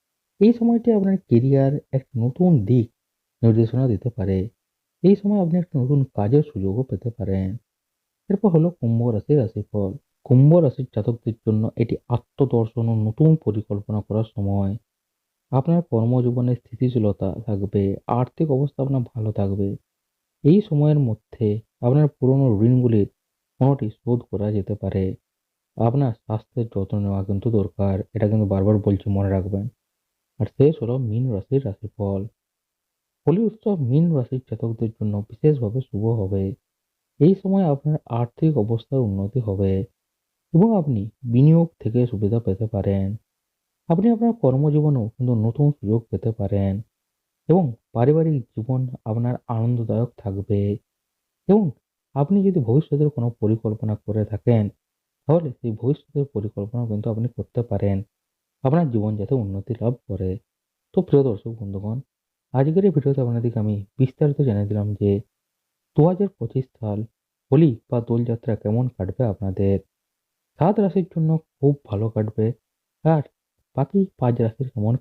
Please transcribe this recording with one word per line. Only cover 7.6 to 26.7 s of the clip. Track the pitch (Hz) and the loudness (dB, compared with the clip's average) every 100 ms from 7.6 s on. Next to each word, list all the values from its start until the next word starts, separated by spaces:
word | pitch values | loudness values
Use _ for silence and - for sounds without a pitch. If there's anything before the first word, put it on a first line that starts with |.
| _ _ _ _ _ _ - | _ _ _ _ _ _ -4
এরপর | 196 190 | 0 2
হলো | 165 170 | 4 2
কুম্ভ | - 117 117 120 | 0 0 0 0
রাশির | 107 - 147 | -2 0 2
রাশিফল। | 113 104 - 107 95 135 _ _ | 0 -4 -6 -4 -4 -6 _ _
কুম্ভ | - 123 143 175 | 2 6 6 6
রাশির | 143 - 127 | 4 -2 -8
জাতকদের | 110 113 117 117 113 | -4 -4 -4 -6 -4
জন্য | 113 107 113 - | -2 0 -2 -2
এটি | 117 - - | -4 -4 -4
আত্মদর্শন | 120 - - 135 117 110 120 113 | -6 -4 -2 0 0 -2 -2 -2
ও | 110 107 | -2 -2
নতুন | 110 156 160 | 2 4 4
পরিকল্পনা | 113 107 - 101 - 107 | 0 -4 -6 -8 -6 -6
করার | - 107 110 | -4 -4 -4
সময়। | - 98 101 98 - _ _ _ _ _ _ _ | -4 -2 -2 -2 -6 _ _ _ _ _ _ _
আপনার | 127 147 170 170 | -2 0 -2 0
কর্মজীবনে | 113 113 127 120 123 123 123 | -2 0 0 0 0 -2 -4
স্থিতিশীলতা | _ 113 127 120 107 - 95 - | _ -4 -2 0 -2 -2 -6 -6
থাকবে, | 110 101 98 101 98 - - | -6 -6 -2 -2 -2 -2 -2
আর্থিক | 120 127 - 160 | -2 -2 -4 -2
অবস্থা | 131 143 - | 0 -2 -4
আপনার | 135 135 113 | -4 -2 -4
ভালো | 113 107 | -6 -6
থাকবে। | 104 98 98 98 - _ _ _ _ _ _ | -2 -2 -2 -4 -6 _ _ _ _ _ _
এই | 143 196 | 4 4
সময়ের | - 147 151 151 | 2 2 2 2
মধ্যে | 123 107 _ - 107 107 - _ | 0 -4 _ -4 -2 -2 -8 _
আপনার | 120 147 147 | 2 4 2
পুরনো | - 127 135 135 101 | 2 2 2 2 4
ঋণগুলির | 117 127 123 110 98 _ _ _ _ - | 4 4 4 2 0 _ _ _ _ 0
কোনোটি | 131 135 107 - | 0 0 -4 -8
শোধ | 120 120 - | -4 -4 -4
করা | 95 104 | -6 -2
যেতে | 104 92 104 | -4 -4 -6
পারে। | 95 98 95 - _ _ _ _ _ - | -4 -2 -4 -6 _ _ _ _ _ -2
আপনার | 117 135 131 | 0 0 -2
স্বাস্থ্যের | 107 - 110 - 127 | -4 -6 -8 -6 -8
যত্ন | 113 | -6